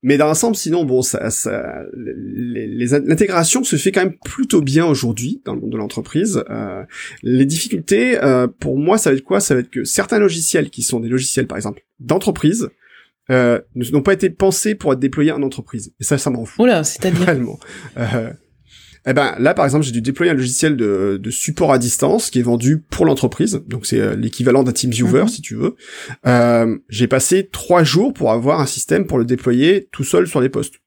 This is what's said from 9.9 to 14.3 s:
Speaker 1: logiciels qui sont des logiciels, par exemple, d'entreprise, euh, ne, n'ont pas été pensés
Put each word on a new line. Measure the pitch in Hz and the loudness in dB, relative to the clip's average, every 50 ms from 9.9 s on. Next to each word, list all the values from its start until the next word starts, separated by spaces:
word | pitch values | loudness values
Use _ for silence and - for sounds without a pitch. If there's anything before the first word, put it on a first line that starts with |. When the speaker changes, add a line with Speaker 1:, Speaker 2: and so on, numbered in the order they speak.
| - - 196 - - 214 | -2 -2 -2 0 2 2
Speaker 1:
logiciels | 208 196 165 165 160 - - 175 147 - | 2 2 2 0 -4 0 0 0 0 -2
qui | - - 117 | -4 -6 -6
sont | - - 117 | -4 -4 -4
des | 113 117 | -4 -2
logiciels, | 123 131 131 - - - 123 - | -2 -2 -2 -2 -2 -2 -2 -2
par | - 98 | -6 -8
exemple, | 104 104 101 - _ _ _ _ | -8 -8 -10 -10 _ _ _ _
d'entreprise, | 123 120 151 190 - - 180 - - 185 190 233 185 - _ _ _ _ _ - _ _ _ _ _ _ | -4 -2 -2 0 0 -2 -2 2 0 0 0 0 -4 -6 _ _ _ _ _ -20 _ _ _ _ _ _
euh, | 131 127 123 120 120 - - _ _ | 2 2 4 4 2 0 -2 _ _
ne, | 131 120 - | -8 -6 0
n'ont | - 147 | 0 0
pas | 135 202 196 | 4 2 2
été | - - | 2 2
pensés | 185 | -2